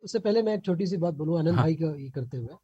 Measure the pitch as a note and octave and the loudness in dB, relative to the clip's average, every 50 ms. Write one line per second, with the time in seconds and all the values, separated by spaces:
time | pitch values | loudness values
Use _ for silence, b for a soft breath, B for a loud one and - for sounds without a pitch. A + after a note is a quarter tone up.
0 | - G3 - A3 F#3 G#3+ G#3 A3+ A3 A3 G#3+ G3+ - G3 F3 E3 G3+ F3+ G3 F3+ | -8 -4 -4 -2 2 2 2 4 2 2 0 0 0 -2 0 0 0 0 0 0
1 | E3 F3 D#3+ C#3 D#3 D#3+ E3+ E3+ D#3 E3 E3+ - D#3 D#3+ E3 D#3 E3 D#3 D3+ C#3+ | 0 -2 -2 -2 -2 0 2 2 2 4 4 4 4 2 2 0 -2 -4 -4 -6
2 | C3+ C3+ - C#3 B2 A#2+ - B2+ A#2 A#2+ D#3+ - | -8 -8 -8 -8 -8 -6 -6 -8 -8 -8 -12 -16